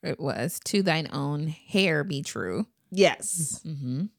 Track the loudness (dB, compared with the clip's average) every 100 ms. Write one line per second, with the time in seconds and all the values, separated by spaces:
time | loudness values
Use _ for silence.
0 | -6 -4 -2 -2 -2 -4 0 2 4 2
1 | 0 -4 -2 -2 -2 -6 -2 2 2 2
2 | 0 -4 -4 -6 -4 -4 -4 _ _ 6
3 | 6 6 -4 -4 -4 -4 -8 -8 -4 -4
4 | -4